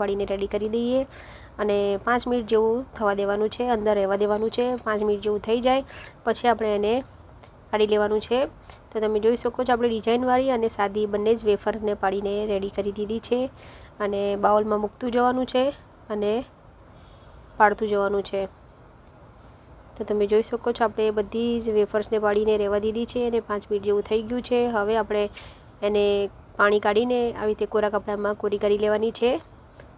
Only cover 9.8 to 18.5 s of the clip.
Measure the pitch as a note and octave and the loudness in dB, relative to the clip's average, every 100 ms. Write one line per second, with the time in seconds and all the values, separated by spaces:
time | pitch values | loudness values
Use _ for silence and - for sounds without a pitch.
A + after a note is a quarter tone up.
9.8 | A#3+ A3+ A3+ A#3+ B3+ B3+ C4+ B3 A3+ - | 2 0 0 0 2 2 2 0 0 -2
10.8 | G3+ G#3 G#3+ G3+ G#3+ A3+ A3 G3+ A3 G#3+ | -2 0 -2 0 2 2 2 0 0 -2
11.8 | G#3 G3+ F#3+ G3 G3+ G3+ G#3+ G3 G3 - | -2 -2 -2 -2 -4 -4 -2 -4 -4 -4
12.8 | G3+ G3+ G#3 A3+ - A#3+ C4 - - - | -6 -4 -6 -6 -2 -2 -2 -8 -20 -20
13.8 | - - G3+ G3+ G3+ G3+ G3+ G#3 G#3+ G#3 | -20 -8 -4 -2 -2 0 4 4 2 -2
14.8 | G#3 - B3+ A#3+ B3 B3+ B3+ B3+ C4+ - | -2 -6 -2 2 2 2 0 0 0 -2
15.8 | - - - G#3+ G#3 A3 C4+ - - - | -16 -20 -10 -4 -2 -2 -4 -16 -20 -20
16.8 | - - - - - - - - G#3+ G3+ | -20 -20 -20 -20 -20 -20 -10 4 4 4
17.8 | A3 G3+ G3 G3+ F#3+ G3 F#3+ | 0 2 2 0 -2 -4 -6